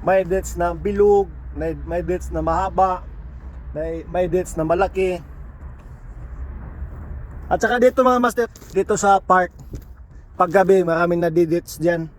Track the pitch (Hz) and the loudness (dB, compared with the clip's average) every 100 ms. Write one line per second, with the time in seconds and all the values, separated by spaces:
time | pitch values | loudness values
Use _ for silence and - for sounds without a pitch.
0 | - 190 180 190 - 170 175 170 180 202 | 4 2 2 -2 -4 -2 -2 -2 -4 4
1 | 208 202 190 - - - 160 156 143 170 | 6 6 2 -6 -12 -6 -6 -6 -6 -4
2 | 165 180 - 165 160 165 190 180 190 175 | -2 -4 -4 -4 0 0 -2 2 2 0
3 | - - - - - - - 151 160 165 | -8 -14 -14 -14 -14 -14 -10 -8 -6 -6
4 | 160 175 180 175 180 - 160 170 190 185 | -6 -2 0 0 -2 -2 0 2 2 0
5 | 190 175 - - - - - - - - | -2 -2 -8 -16 -16 -16 -16 -16 -18 -18
6 | - - - - - - - - - - | -16 -16 -14 -12 -12 -12 -12 -12 -12 -12
7 | - - - - - 185 226 240 247 247 | -12 -12 -12 -12 -4 0 2 6 4 6
8 | 254 247 247 233 233 - - 185 190 208 | 4 4 2 0 -4 -4 -6 -2 0 2
9 | 202 196 - 185 180 - - - - - | 4 4 6 4 4 -4 -14 -14 -14 -20
10 | - - - - 180 175 185 190 170 165 | -20 -20 -20 -2 2 4 6 6 4 2
11 | 175 170 170 160 170 170 - - 160 170 | 2 2 2 2 2 2 -2 -2 0 0
12 | 160 | -4